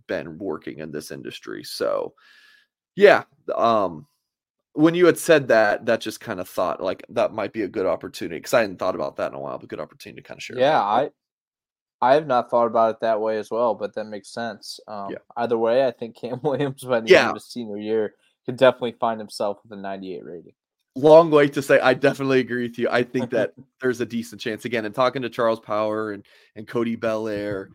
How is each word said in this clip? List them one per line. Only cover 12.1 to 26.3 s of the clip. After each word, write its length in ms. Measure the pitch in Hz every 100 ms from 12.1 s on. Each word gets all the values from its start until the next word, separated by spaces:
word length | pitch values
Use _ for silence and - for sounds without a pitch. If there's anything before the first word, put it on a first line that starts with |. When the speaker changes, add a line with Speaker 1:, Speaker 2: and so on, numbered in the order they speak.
Speaker 2:
have 120 | 147 156
not 240 | 123 -
thought 160 | 120 117
about 300 | 113 113 110
it 40 |
that 200 | 113 107
way 180 | 110 110
as 120 | 101
well, 240 | 110 120
but 200 | 104 104
that 100 | 110
makes 240 | 107 104 -
sense. 500 | 120 117 104 - - -
Um, 260 | 104 98
Speaker 1:
Yeah. 60 | - _ -
Speaker 2:
either 180 | 117 117
way, 300 | 113 127 131
I 60 |
think 240 | - 117 -
Cam 240 | 117 123
<laughs> 20 |
Williams, 420 | 143 135 143 135
by 160 | 127 117
the 40 |
end 40 | 113
Speaker 1:
Yeah. 200 | 170 117
Speaker 2:
of 60 | 104
his 100 | -
senior 320 | 123 110 104
year, 360 | 107 110 104 _ _ _
could 120 | - 127
definitely 360 | 127 - 120
find 260 | 110 117 110
himself 440 | 104 - 107 101
with 100 | 113
a 80 | 101
ninety-eight 440 | 98 98 92 90
rating. 300 | - 85 80 _ _ _ _
Speaker 1:
Long 360 | 131 151 160 165
way 180 | 147 143
to 120 | 143
say, 200 | 135 139
"I 140 | 127
definitely 460 | 127 139 127 135 131
agree 280 | 117 123 120
with 100 | 120
you." 100 | 117
I 120 | 123
think 280 | 120 131 120
that 240 | 120 101 - -
Speaker 2:
<laughs> 140 | -
Speaker 1:
there's 200 | 127 113
a 60 | 107
decent 340 | 117 113 104
chance. 240 | 120 104
Again, 200 | 120 117
and 100 | 107
talking 280 | 104 127 135
to 80 | 120
Charles 300 | 123 117 113
Power 520 | - 107 107 107 110
and, 120 | 98 -